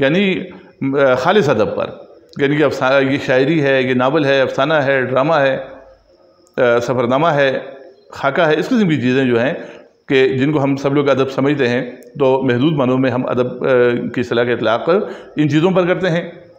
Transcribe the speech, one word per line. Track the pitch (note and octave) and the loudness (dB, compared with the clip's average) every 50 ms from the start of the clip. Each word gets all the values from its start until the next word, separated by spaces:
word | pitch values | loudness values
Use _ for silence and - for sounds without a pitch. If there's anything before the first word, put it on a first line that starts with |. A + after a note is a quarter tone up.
यानी, | C#3 C3+ D#3+ F#3+ G#3 F#3+ F3 | 0 2 2 2 0 0 -2
अ, | B2+ - - - - - - - - - C3+ C3+ C#3+ C#3 C3 B2+ B2+ | -4 -6 -10 -14 -20 -20 -20 -12 -6 -4 -2 0 2 2 4 2 2
खालिस | - F3 G3+ G#3+ C#3+ D3 | 2 2 2 2 2 2
अदब | B2+ G#2+ G#2 | 2 2 0
पर, | - - - - - - - - - - - _ - - A2+ | 0 -2 -4 -6 -6 -8 -14 -20 -20 -20 -20 _ -14 -6 -2
यानी | C#3 C#3 D3 | -2 0 2
कि | D3 D3+ | 2 2
अफसा-, | C3 - - C3 B2+ C3+ C#3 C3+ | 0 0 0 0 0 2 2 2
ये | C3+ C#3 | 0 -2
शायरी | - - - B2+ B2+ C#3 C#3+ E3 D#3 | -2 -2 0 2 2 2 2 0 0
है, | C#3 C#3 C3+ C3 B2+ | 2 2 2 2 0
ये | B2+ B2+ | 0 0
नावल | B2+ B2+ C3+ D3 E3 C#3+ | 0 0 2 2 0 2
है, | C3+ C#3 C3+ | 2 2 2
अफसाना | B2+ A#2 - C#3 C3+ D3+ D#3+ D3+ | 0 0 0 -2 0 0 2 0
है, | C3+ C3+ C#3 C3 B2+ | 0 0 0 0 0
ड्रामा | A#2+ C3 B2+ C3+ D#3 E3 D3 | 0 0 0 0 2 2 2
है, | C3+ C3+ C3 | 2 0 0
अ, | C#3+ - - - - - - - _ _ _ _ _ _ _ _ _ _ _ - - | -2 -6 -12 -16 -20 -20 -20 -20 _ _ _ _ _ _ _ _ _ _ _ -4 0
सफ़रनामा | B2+ A#2+ A#2 A#2 B2 - B2+ B2+ A#2+ A#2 B2+ C#3 D#3+ E3+ | 2 2 2 2 0 -2 -2 -2 0 0 0 2 2 2
है, | D3 C#3+ C#3 C3+ C3 - - - - - - - - _ _ - - | 2 2 0 0 0 -4 -8 -10 -18 -20 -20 -20 -20 _ _ -20 -12
खाका | - - C3+ - F#3 E3+ | -6 -4 -2 0 0 2
है, | D3+ D3+ D#3+ | 2 2 0
इस | F3+ | 0
किस्म | - C4 A3+ G#3 E3+ | 0 0 0 2 2
की | D#3 | 0
चीज़ें | B2+ A#2+ B2+ B2+ C3+ C3+ | 0 0 0 0 0 0
जो | B2 A#2+ | 2 0
हैं | A2+ A#2+ C#3+ F3+ - - - - - - - _ _ _ - | 0 0 -2 -4 -6 -10 -16 -18 -20 -20 -20 _ _ _ 0
कि | C#3 C3 C3 C3 C3 | 2 2 2 2 2
जिनको | B2+ C3+ D3+ D3+ D3 | 0 0 0 0 0
हम | C#3 C#3 C#3 | 0 0 -2
सब | C3+ - C#3 | -2 -2 -2
लोग | C#3 D3 C#3 | 0 0 2
अदब | C#3 C3 C3 C3 | 2 2 0 0
समझते | C3+ - C#3 C3 C#3+ D3 C#3 B2+ | -2 -2 -2 0 0 0 0 0
हैं, | A#2+ A#2+ B2+ - - - | 0 0 -2 -4 -6 -12
तो | - - - - - C#3 C3 C3+ C3 C3+ | -16 -20 -12 -4 0 0 2 2 2 2
महदूद | C3 A#2+ A#2+ C3+ E3 D#3 | 0 0 2 0 0 0
मानों | C#3+ B2+ B2+ B2+ | 0 0 0 0
में | B2+ C3 B2+ | 0 0 0
हम | A#2 B2+ B2 | 0 -2 -2
अदब, | - - A#2+ B2 | -2 -2 -2 -2
अ, | B2 B2 - - C#3 C3 B2 B2 B2 A#2+ B2+ - - - | -2 -4 -4 -2 2 2 4 4 2 2 -2 -4 -4 -4
की | B2+ | -4
इस्तिलाह | A#2 - B2 A#2 B2 | -4 -2 0 0 0
का | A#2+ | 0
इतलाक़ | A#2 A#2 A#2+ G#2+ A2+ A#2 - D#3+ F3+ G#3 - - - - - - - - | 0 -2 0 0 0 0 0 0 0 0 0 -4 -10 -14 -16 -10 -4 -2
इन | D3+ D3 | 0 0
चीज़ों | C#3 D#3 D#3+ F#3+ | 2 2 2 2
पर | F3 F#3+ F3+ | 2 2 2
करते | F3 F3+ - F#3+ | 0 0 0 -2
हैं। | F3+ D#3+ F3 F3 - - - - - - | -2 -2 -2 -4 -8 -14 -18 -20 -20 -20